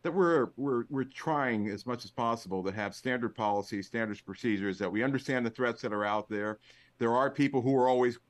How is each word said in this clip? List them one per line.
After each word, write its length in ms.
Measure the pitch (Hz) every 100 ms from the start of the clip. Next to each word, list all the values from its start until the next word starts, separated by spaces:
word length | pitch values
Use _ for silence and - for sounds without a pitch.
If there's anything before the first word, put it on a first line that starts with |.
that 120 | 180
we're, 360 | 170 175 160 117 -
we're, 260 | 139 120 117
we're 160 | 135 131
trying 640 | - - 151 131 110 104
as 160 | 101 -
much 180 | 120
as 80 | -
possible 500 | - 117 117 92 95
to 80 | 92
have 200 | 104 101
standard 400 | 98 131 123 113 -
policies, 520 | 107 101 98 104 92
standard 320 | 117 110 101 -
procedures, 520 | 95 120 104 98 92
that 140 | 98
we 100 | 104
understand 440 | 131 135 - 131 117
the 40 |
threats 320 | 117 123 117
that 120 | 113
are 100 | 104
out 240 | 104 107 104
there. 300 | 104 104 107 _ - _ _
There 160 | 117 120
are 140 | 135
people 300 | - 139 135
who 140 | 120 135
are 100 | 127
always 320 | 127 123 120